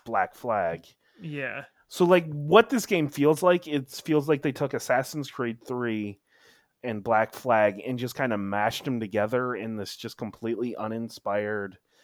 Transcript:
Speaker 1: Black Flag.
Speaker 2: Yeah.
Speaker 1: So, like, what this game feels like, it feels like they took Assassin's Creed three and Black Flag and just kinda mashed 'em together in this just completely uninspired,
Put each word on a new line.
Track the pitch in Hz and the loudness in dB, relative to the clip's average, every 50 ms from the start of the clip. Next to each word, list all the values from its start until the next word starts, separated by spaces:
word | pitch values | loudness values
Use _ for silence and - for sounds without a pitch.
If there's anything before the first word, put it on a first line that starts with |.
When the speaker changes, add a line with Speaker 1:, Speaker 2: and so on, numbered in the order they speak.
| _ | _
Speaker 1:
Black | - 113 101 92 - - | -2 0 0 0 0 -2
Flag. | - - 123 110 104 92 82 85 85 85 - _ _ _ _ _ - | -6 -4 -2 0 0 0 0 -2 -6 -10 -18 _ _ _ _ _ -16
Speaker 2:
Yeah. | 196 160 147 143 135 123 104 139 139 - _ _ _ _ | -12 -10 -8 -8 -8 -8 -8 -10 -12 -16 _ _ _ _
Speaker 1:
So, | - - 185 | 0 2 6
like, | 175 185 175 170 156 | 6 6 6 4 0
what | 151 147 143 151 170 214 233 233 | -6 -6 0 6 8 8 8 8
this | 277 233 - | 2 -4 -2
game | - 202 175 156 139 | 0 0 2 2 0
feels | - 143 143 147 160 147 185 | 0 2 4 4 4 4 4
like, | 180 180 175 175 160 | 4 4 4 2 -2
it | 147 143 135 - | -2 -4 -4 -4
feels | - - - - 156 151 139 151 | -10 -10 -2 0 2 2 4 2
like | 156 139 | 0 0
they | - 156 | 0 -2
took | 127 - 151 135 - | -2 -2 -4 -4 -2
Assassin's | - - - 131 123 135 - - 151 139 - | -4 -2 0 0 0 0 -2 -6 -8 -10 -8
Creed | - - 127 117 113 120 - | -8 -6 -4 -4 -6 -8 -8
three | - 127 123 123 117 110 107 104 104 101 - _ _ _ _ _ - _ _ _ _ _ _ - | -8 -6 -4 -2 -2 -2 -4 -4 -6 -10 -12 _ _ _ _ _ -20 _ _ _ _ _ _ -8
and | 123 110 107 98 | -8 -6 -6 0
Black | 117 113 110 113 - - | 2 2 2 2 0 -4
Flag | - - 131 117 110 107 104 95 107 - | -4 0 2 4 6 6 4 2 0 -4
and | 131 131 120 | -6 -4 -4
just | 123 123 - | -4 -6 -4
kinda | - 139 127 113 104 | -4 -2 0 0 -2
mashed | 101 98 101 104 104 113 113 - - 143 | -2 -2 -2 0 0 0 -2 -4 -4 -4
'em | 127 117 | -4 -4
together | 110 101 95 107 104 107 127 123 127 127 120 | -4 -2 0 0 0 0 0 -2 -2 -2 -4
in | 101 - 113 110 107 | -6 -6 -8 -8 -8
this | 98 - - | -8 -10 -12
just | - - 113 - - | -12 -12 -14 -10 -10
completely | - 107 92 - - 113 117 98 120 123 113 | -10 -10 -10 -6 -6 -4 -4 -2 -4 -6 -6
uninspired, | - 107 110 110 117 117 113 - - - 104 101 104 104 104 104 104 101 98 95 - _ _ _ _ | -6 -6 -6 -6 -6 -8 -8 -12 -10 -6 -4 -2 -2 -2 -2 -2 -4 -4 -6 -10 -16 _ _ _ _